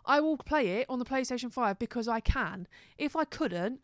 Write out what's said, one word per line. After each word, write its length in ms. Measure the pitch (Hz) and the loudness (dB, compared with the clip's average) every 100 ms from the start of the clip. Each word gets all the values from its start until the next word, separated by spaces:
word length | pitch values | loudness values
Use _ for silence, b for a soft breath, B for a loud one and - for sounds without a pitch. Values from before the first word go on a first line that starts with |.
I 160 | - 294 | 2 4
will 160 | 311 302 | 4 0
play 320 | - 302 220 196 | 0 2 2 0
it 60 | 254 | -2
on 80 | 247 | -4
the 60 | 247 | -2
PlayStation 440 | 269 254 247 247 | -2 -2 -4 -4
five 280 | 262 226 196 | 0 0 0
because 280 | 226 247 226 | -4 -4 -2
I 120 | 226 | 0
can. 480 | - 277 185 190 175 b b b | 2 2 -2 -6 -12 b b b
If 180 | 294 320 | -2 0
I 80 | |
couldn't, 560 | 311 - 285 175 190 254 | -2 0 0 0 -2 -4